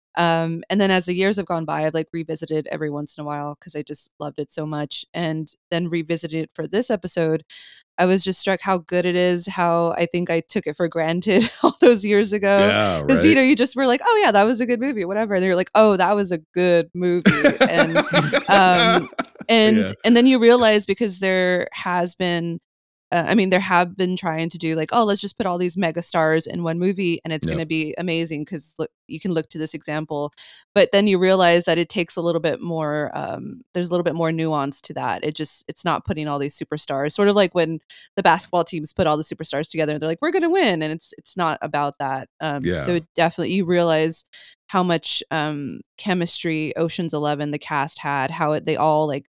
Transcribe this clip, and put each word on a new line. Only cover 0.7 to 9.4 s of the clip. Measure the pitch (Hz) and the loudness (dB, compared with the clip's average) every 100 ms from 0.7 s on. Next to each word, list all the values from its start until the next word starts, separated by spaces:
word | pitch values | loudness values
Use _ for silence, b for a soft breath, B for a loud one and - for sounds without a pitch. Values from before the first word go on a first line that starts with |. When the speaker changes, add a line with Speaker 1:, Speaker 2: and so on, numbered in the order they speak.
| 196 | 0
Speaker 1:
then | 196 | 2
as | 185 175 | 2 0
the | 180 | 0
years | 196 202 | 0 0
have | 180 | -2
gone | 170 156 | -4 -4
by, | 151 156 | -2 -2
I've, | 160 | -2
like, | 160 | -6
revisited | 170 160 156 160 156 151 | -8 -8 -8 -4 -4 -4
every | 156 156 | -6 -6
once | 147 147 - | -6 -8 -10
in | |
a | 147 | -8
while | 147 147 147 | -8 -8 -12
'cause | - 151 | -12 -12
I | |
just | 147 151 - - | -10 -12 -14 -12
loved | 147 - | -10 -8
it | 143 | -10
so | - 156 | -8 -6
much, | 151 147 - - | -6 -6 -8 -10
and | - 170 160 156 - - | -6 -4 -4 -8 -14 -8
then | 170 175 | -4 -4
revisited | 170 160 170 165 160 156 | -4 -4 -6 -4 -6 -8
it | - | -8
for | 156 | -4
this | 196 254 | -2 -2
episode, | 220 175 - 160 160 - B B B B - | -4 -4 -2 0 -2 -4 B B B B 0
I | 180 | 2
was | 190 | 2
just | 185 185 | 0 -2
struck | - 190 | -2 -2
how | 196 185 | 0 -2
good | 160 180 180 | -2 -2 0
it | 175 | 2
is, | 180 175 | 2 0